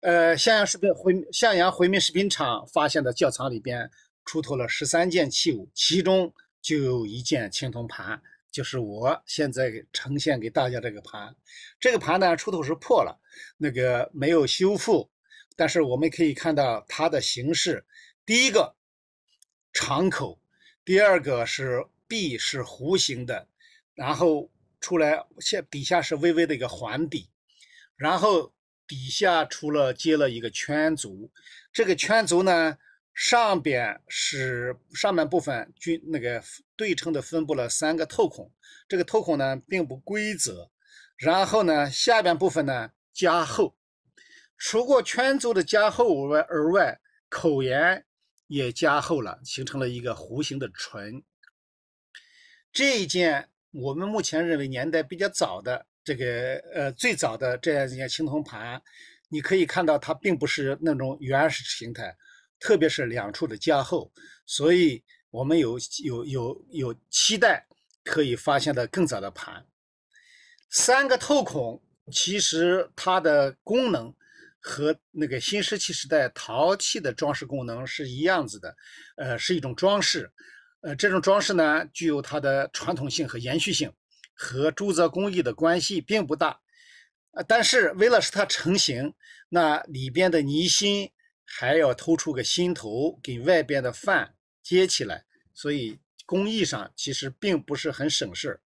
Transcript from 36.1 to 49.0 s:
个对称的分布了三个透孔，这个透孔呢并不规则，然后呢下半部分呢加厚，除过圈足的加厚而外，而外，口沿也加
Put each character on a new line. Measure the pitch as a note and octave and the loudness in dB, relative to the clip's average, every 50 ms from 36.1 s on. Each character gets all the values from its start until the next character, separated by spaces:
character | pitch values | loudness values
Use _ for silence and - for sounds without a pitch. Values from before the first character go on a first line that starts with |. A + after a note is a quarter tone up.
| D#3+ C#3+ | -6 -4
个 | A#2 A#2+ A#2+ A2+ G#2+ - - - _ _ _ | -4 -4 -6 -6 -8 -12 -20 -20 _ _ _
对 | - A3 G#3 E3+ | -6 -4 -4 -2
称 | - - E3+ D#3+ | -4 -2 -4 -4
的 | C#3+ B2 | -4 -6
分 | - - E3 D#3+ | -4 -4 -4 -2
布 | D3 D#3 | -2 -2
了 | C3 B2 A#2 | -2 -2 -2
三 | - - - D#3 D#3+ | -2 -2 -2 -2 0
个 | E3 D#3+ | -2 -4
透 | D3 - - A3 D#3+ | -6 0 0 0 0
孔， | - - G2 - _ _ _ - - - _ _ | 0 -8 -20 -20 _ _ _ -20 -20 -20 _ _
这 | - | -2
个 | F3+ F3 | -2 -2
透 | - - A3 - | 0 0 0 0
孔 | - D#3+ C#3 | 2 0 0
呢 | C3+ C3+ C3+ C3 - _ | 0 -2 -2 -4 -6 _
并 | - F#3 E3+ | -2 -2 -2
不 | C3+ B2+ C3+ | -4 -6 -14
规 | - - G3 G#3+ G#3+ G#3+ G#3+ | -10 -8 -6 -4 -4 -4 -2
则， | D#3+ - - G2 F2 F2 _ _ _ _ _ _ - - _ _ | -4 -4 -4 -4 -10 -16 _ _ _ _ _ _ -20 -20 _ _
然 | _ - D3+ E3+ F#3 G3 | _ 0 2 4 4 2
后 | F#3+ G3 A3 G#3 | 2 2 2 4
呢 | E3+ D#3 D3 D3 C#3 | 4 4 2 2 0
下 | C3 - - - A#3+ A3 G#3 | -2 -2 2 4 4 4 4
半 | F3 E3+ | 2 2
部 | D3+ F#3 F#3 | 2 2 0
分 | - E3 D3 | 0 0 -2
呢 | C#3 C3 B2 A2+ A2+ _ _ _ _ _ | -2 -2 -4 -6 -8 _ _ _ _ _
加 | - F#3+ F3 D#3+ F3 D#3+ | 0 2 4 4 4 2
厚， | C#3 - - G3+ C3 _ _ _ _ _ _ _ _ _ - - _ - - _ _ _ _ | 0 0 0 0 0 _ _ _ _ _ _ _ _ _ -20 -20 _ -20 -20 _ _ _ _
除 | - - - G#3+ B3 | -10 -2 -2 -2 2
过 | A#3+ C#4+ A#3+ F3+ | 4 4 4 4
圈 | - - - B3+ C4 C4+ C#4 | 2 -2 0 2 2 2 2
足 | - A#3+ A#3 | 0 0 2
的 | F#3+ E3+ | 2 2
加 | - - G#3+ G#3 G#3+ | 2 4 4 4 4
厚 | G#3 - A#3+ A#3 F3 C#3 C#3 | 4 4 4 4 4 2 0
而 | C#3 | 2
外， | D3 D3+ D#3 - | 2 2 2 2
而 | F3 D#3 D3+ D#3+ F3+ | 0 0 0 2 4
外， | G3 F3 C3 A2 _ _ _ _ _ _ _ | 4 4 2 0 _ _ _ _ _ _ _
口 | - - - E3+ D3 C3+ C3 | -10 0 0 2 2 2 0
沿 | C3 B2+ C#3 D#3 F3 F#3+ F#3+ - _ _ _ _ _ _ _ _ _ | 0 2 2 2 2 2 0 -4 _ _ _ _ _ _ _ _ _
也 | D3+ C#3 C3+ B2 A#2 | -6 -4 -4 -4 -4
加 | - - D#3 D3 - | 0 2 2 2 2